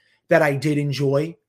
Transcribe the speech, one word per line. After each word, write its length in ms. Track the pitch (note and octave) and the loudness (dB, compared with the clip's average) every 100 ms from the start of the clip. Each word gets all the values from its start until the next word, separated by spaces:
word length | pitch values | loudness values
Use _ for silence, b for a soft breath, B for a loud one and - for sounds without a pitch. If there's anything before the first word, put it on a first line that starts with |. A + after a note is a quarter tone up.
| b b - | b b 0
that 140 | E3+ | 2
I 140 | D3 C#3 | 2 0
did 200 | D3+ D3 | -2 -2
enjoy 600 | C#3+ C3+ C#3 C#3 D#3+ E3 | -2 -2 0 0 -2 -8